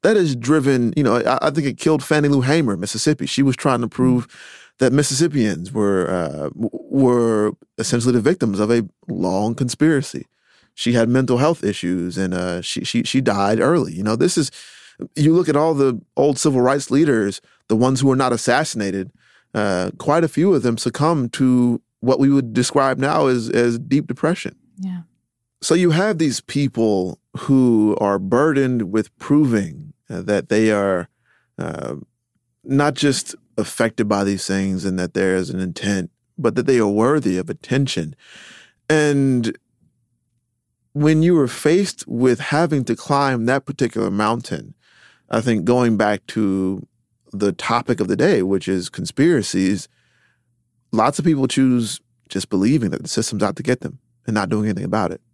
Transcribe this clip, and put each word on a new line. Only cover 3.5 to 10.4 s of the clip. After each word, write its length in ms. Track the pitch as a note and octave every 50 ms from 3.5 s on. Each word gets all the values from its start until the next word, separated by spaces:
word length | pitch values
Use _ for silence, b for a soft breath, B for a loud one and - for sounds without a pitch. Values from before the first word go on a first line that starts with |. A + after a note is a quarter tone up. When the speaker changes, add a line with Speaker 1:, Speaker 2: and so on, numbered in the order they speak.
| B2+
Speaker 1:
trying 240 | - - D3 C3 A#2+
to 80 | A#2+ A2+
prove 400 | - - B2+ C3 B2+ B2 A2+ B
Speaker 2:
Mm. 40 | B B B B B B B B B _
Speaker 1:
that 140 | C3 C3 B2
Mississippians 800 | C#3+ D3 - C3+ B2+ D#3+ E3+ D3 C#3+ A2+ G#2+ F#2 D2 F2 F2+ C3+
were, 360 | A2 G#2 G2+ G2 F#2+ F2 -
uh, 380 | F#2 F2+ E2+ D2 C#2+ D2+ D2 D2
w-, 200 | - - G#2+ A2 - - - -
were 600 | - C3+ C3+ B2 B2 A#2+ A#2 A#2 A2+ G#2+ G#2+ G#2+ - _ _ _ _ -
essentially 340 | A2+ - - A#2+ A2+ B2+ A#2+
the 80 | B2
victims 380 | G#2 C3 F3+ - - A#2 G2 F#2+
of 100 | G#2 G#2+
a 140 | A#2+ A#2 A2 F#2+ _ _ _ -
long 460 | - F#2+ F2+ F2+ F#2 F#2+ G#2 A2+ A#2
conspiracy. 720 | - C#3 B2 - - D3+ D#3+ D#3+ C#3 C#3 - - - - _ _ _